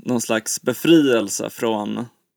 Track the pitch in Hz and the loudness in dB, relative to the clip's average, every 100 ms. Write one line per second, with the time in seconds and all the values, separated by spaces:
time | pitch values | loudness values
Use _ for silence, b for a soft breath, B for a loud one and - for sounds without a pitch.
0 | - 123 - 113 - - - - 156 165 | -4 -4 0 -2 -2 -6 -4 -2 4 6
1 | 143 117 101 - - - 117 110 104 107 | 6 2 0 -4 -8 -4 -4 -2 -4 -8
2 | 117 _ _ | -10 _ _